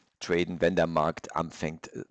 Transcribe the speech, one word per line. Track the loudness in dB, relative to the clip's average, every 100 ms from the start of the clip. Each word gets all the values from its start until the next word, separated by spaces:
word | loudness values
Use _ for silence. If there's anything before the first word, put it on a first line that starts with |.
| _ _
traden, | 0 0 2 2
wenn | 2 4
der | 2
Markt | 2 0 0 -4 -4
anfängt, | -4 -4 -6 -6 -12 -12 -12